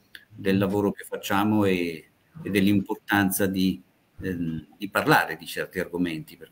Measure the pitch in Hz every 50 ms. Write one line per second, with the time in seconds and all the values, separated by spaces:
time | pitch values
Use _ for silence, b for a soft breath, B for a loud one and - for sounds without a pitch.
0 | b b b b b b - 107 104 95 98 98 101 95 104 104 101 98 - -
1 | - - - - - - 101 98 104 107 107 107 101 95 92 90 87 85 80 76
2 | - _ _ _ _ _ _ 80 80 85 95 104 95 101 104 98 92 - 107 -
3 | - - 104 101 98 92 95 - 101 95 95 95 92 95 87 - - _ _ _
4 | _ _ _ - 90 95 90 87 87 82 80 78 - - - _ 101 98 - 104
5 | - 143 151 104 82 - 80 - 78 73 - - 78 - - 92 85 - 87 87
6 | 90 85 80 78 78 - 85 - 80 -